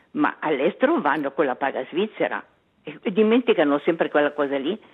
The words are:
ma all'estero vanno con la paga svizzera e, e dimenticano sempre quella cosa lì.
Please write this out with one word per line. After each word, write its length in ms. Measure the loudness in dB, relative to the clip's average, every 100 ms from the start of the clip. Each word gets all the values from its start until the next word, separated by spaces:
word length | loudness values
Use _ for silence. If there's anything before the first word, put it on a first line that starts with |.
| _
ma 240 | 0 0 0
all'estero 640 | -4 0 0 2 2 2
vanno 300 | 2 0 -2
con 140 | -2 -2
la 100 | 0
paga 280 | -4 -4 -6
svizzera 540 | -4 -4 -2 -4 -4 -10 _ _ _
e, 160 | -16 -8
e 100 | -4
dimenticano 680 | 2 4 4 2 2 2 2
sempre 300 | 0 -2 0
quella 200 | 2 0
cosa 260 | 0 -2 -2
lì. 200 | -4 -6 -10